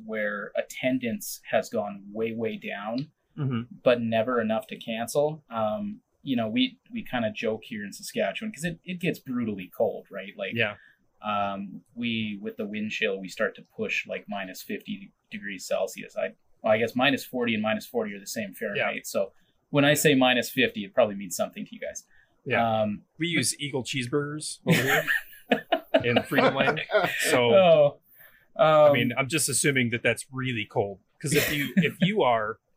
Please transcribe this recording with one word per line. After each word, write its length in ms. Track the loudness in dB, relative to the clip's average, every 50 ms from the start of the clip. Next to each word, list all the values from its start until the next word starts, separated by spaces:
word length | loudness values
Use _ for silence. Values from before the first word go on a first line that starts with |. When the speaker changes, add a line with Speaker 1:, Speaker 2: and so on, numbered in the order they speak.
| -12
Speaker 1:
where 460 | -8 -4 -4 -4 -4 -4 -6 -8 -6 -4
attendance 840 | -6 -6 -6 -6 -4 -2 0 0 0 -2 -2 -4 -4 -8 -10 -12 -12 -6 -2
has 180 | 0 0 0 0
gone 340 | -2 -4 -4 -4 -6 -12 -14 -10
way, 200 | -6 -4 -4 -4
way 240 | -4 -4 -4 -4 -4
down, 520 | -6 -10 -10 -10 -8 -6 -6 -4 -4 -6 -8 _ _ _ _ -8 -4
Speaker 2:
Mm-hmm. 220 | -4 -2 -2 -2 -4 -6 -8 0 2
Speaker 1:
but 160 | 2 2 4
never 400 | 2 0 0 0 0 0 0 0
enough 260 | 0 0 0 -2 -4
to 100 | -8 -14
cancel. 680 | -12 -10 -8 -6 -6 -6 -4 0 0 0 0 -2 -6 _ -8
Um, 520 | -4 -2 -2 -2 -2 -4 -6 -8 -10 -12 _ _ _ _ -6
you 100 | -4 -2
know, 140 | -2 -2 0
we, 280 | 0 0 0 0 -2 _ _ -12
we 120 | -12 -10 -8
kinda 260 | -6 -4 -2 -2 -2
joke 300 | -4 -2 -4 -4 -4 -4
here 220 | -8 -12 -12 -10 -10
in 80 | -12
Saskatchewan 580 | -12 -14 -14 -8 -4 -2 -2 -2 -2 -6 -8 -10
'cause 120 | -8 -6 -8
it, 160 | -8 -8 -8 -12
it 140 | -12 -10 -4
gets 220 | -4 -4 -4 -4
brutally 500 | -6 -6 -4 -4 -2 -4 -4 -6 -10 -10 -2 -2
cold, 300 | 0 0 -2 -6 -12 -14
right? 220 | -14 -12 -12 -12 -10
Like, 180 | -8 -8 -6 -2
Speaker 2:
Yeah. 200 | -2 -2 -2 -2 -8 -16 -20 _ _ _ _ _ -10 -6
Speaker 1:
um, 580 | -4 -2 -2 -2 -2 -4 -6 -10 -12 -14 -16 _ _ -12
we, 460 | -6 -4 -4 -2 -2 -4 -6 -6 -8
with 140 | -10 -10 -8
the 100 | -8 -8
wind 240 | -6 -6 -6 -6 -6
chill, 300 | -4 -2 -2 -2 -2 -4
we 80 | -8 -10
start 260 | -4 -4 -4 -4 -4
to 80 | -8 -20 _ _
push, 320 | -8 -6 -4 -4 -4 -4 -6
like, 160 | -8 -10 -8 -8
minus 320 | -8 -8 -8 -10 -12 -14
fifty 520 | -10 -10 -10 -10 -8 -10 -12 -10 -12 -18 _ _ _ -16
degrees 380 | -14 -12 -10 -10 -10 -10 -6 -4
Celsius. 480 | -2 -2 -2 -4 -6 -10 -14 -12 -8
I, 140 | -6 -6 -6 -8 _ _ _ _ _ 2
well, 80 | 2
I 60 | 2 4
guess 180 | 2 0 2
minus 280 | 2 2 2 2 0 -4
forty 300 | -6 -4 -4 -2 0 0
and 80 | 0
minus 240 | 0 0 -2 -2 -4
forty 260 | -6 -4 -4 -4 -4
are 60 | -6 -12
the 80 | -12
same 280 | -10 -8 -8 -8 -8 -8
Fahrenheit. 400 | -8 -8 -6 -4 -2 -2 -2 -4
Speaker 2:
Yeah. 40 | -6 -8
Speaker 1:
So 260 | -4 -2 -2 -2 -4 _ _ _ _ _ _ _ -2
when 140 | 2 4 4
I 60 | 4
Speaker 2:
Yeah. 40 | 4
Speaker 1:
say 200 | 4 4 4 6
minus 340 | 6 6 4 4 2 0 -2
fifty, 320 | 0 0 0 0 0 -4 -8
it 80 | -2
probably 220 | 2 4 4 4 2
means 220 | -6 -8 -8 -4
something 280 | -4 -4 -4 -4 -10 -12
to 80 | -12
you 80 | -12 -12
guys. 260 | -10 -10 -12 -12 -16 _ -20 -20 _ _ _ _ -6
Speaker 2:
Yeah. 360 | -2 0 2 2 2 2 2
Speaker 1:
Um, 200 | 0 0 -2 -6 -10 _ _ -6
Speaker 2:
We 60 | -4 -2
Speaker 1:
but 100 | 0 0
Speaker 2:
use 220 | 0 0 -2 -4
Eagle 240 | -6 -4 -4 -4 -4
cheeseburgers 720 | -4 -4 -4 -4 -2 -2 -2 -2 -2 -8 -10 -10 -10 -12 -6 2
over 160 | 2 2 4
here 220 | 4 2 2 2 0 0 -2 -4 -4 -8 -20 -10 -2 -2 0 0 0 -2 -2 -2 -2 0 0 2
Speaker 1:
<laughs> 0 | 2 4 2
Speaker 2:
in 60 | 2 2
Freedom 320 | 2 2 4 4 4 2
Land. 240 | 2 2 0 0 -2 -2 0 0 2 2 2 -2 -2 0 2
So, 240 | 4 4 6 8 8
Speaker 1:
Oh, 460 | 8 10 10 8 8 8 6 4 0 _ _ _ -20 -20 -20 _ _ _ _ 0
um, 340 | 4 6 8 10 10 10 10
Speaker 2:
I 20 | 8
mean, 180 | 6 4 2 0
I'm 120 | 0 -2 0
just 200 | 0 0 0 0
assuming 420 | 0 2 2 2 4 4 2 2
that 120 | 0 0
that's 240 | 2 0 0 0 -4 -12
really 320 | -8 -6 -4 -4 -4 -4 -4 -4
cold. 300 | -2 -2 -2 -2 -2 -10 _ _ _ -8
'Cause 120 | -4 0 2
if 180 | 2 2 2 0
you, 180 | -2 -2 0 2
if 200 | 2 2 2 2 0
you 220 | 0 2 2 4
are 360 | 4 4 4 2 0 -2 -6 _ _ _ _